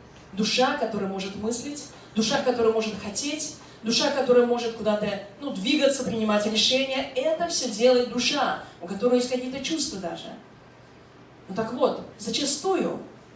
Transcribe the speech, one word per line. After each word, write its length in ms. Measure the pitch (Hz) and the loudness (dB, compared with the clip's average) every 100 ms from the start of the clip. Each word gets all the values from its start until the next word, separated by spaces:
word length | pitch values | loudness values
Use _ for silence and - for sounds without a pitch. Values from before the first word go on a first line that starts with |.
| - - - | -20 -20 -10
Душа, 420 | 196 220 254 262 - | -2 0 4 4 2
которая 320 | 220 208 190 | -2 -2 -4
может 260 | 190 190 202 | -4 -6 -6
мыслить, 480 | 214 247 285 294 - - - | -4 -4 -6 -10 -12 -18 -6
душа, 280 | 208 220 277 | -2 0 2
которая 300 | 254 240 220 | 2 2 4
может 220 | 220 214 196 | 2 0 -4
хотеть, 540 | 208 196 285 302 - - - - | -6 -6 -4 -4 -6 -10 -18 -8
душа, 280 | 220 - 285 | -2 0 2
которая 360 | 277 247 247 240 | 2 4 6 6
может 300 | 240 233 220 | 2 -2 -2
куда-то, 320 | 214 208 202 196 - - | 0 0 0 -4 -8 -10
ну, 100 | 285 | -8
двигаться, 540 | 185 220 302 277 277 | -4 0 4 4 4
принимать 400 | 247 233 214 208 214 | 0 0 2 2 2
решения. 640 | 214 - 262 269 262 - | 2 4 2 2 -2 -2
Это 320 | 254 311 320 339 | -2 0 0 0
всё 220 | - 247 | -2 -4
делает 420 | 202 247 247 240 | 4 6 6 4
душа, 500 | 247 285 285 - - - - | 0 0 0 0 -2 -8 -14
у 40 | 175 | -10
которой 300 | 196 247 247 | 0 4 4
есть 140 | 240 | 2
какие-то 340 | 254 254 277 | -2 -4 -6
чувства 360 | 277 320 - 202 | -4 -2 -2 -4
даже. 280 | 170 - - - - - - - - - - - - - - | -6 -8 -10 -16 -18 -20 -20 -20 -20 -20 -20 -20 -20 -20 -8
Ну 60 | |
так 180 | 196 226 | -6 -4
вот, 300 | 254 285 - - - | 0 0 0 -10 -10
зачастую, 840 | - - 285 - 381 370 - - - - - | -6 -2 -2 -2 0 0 0 -4 -10 -18 -20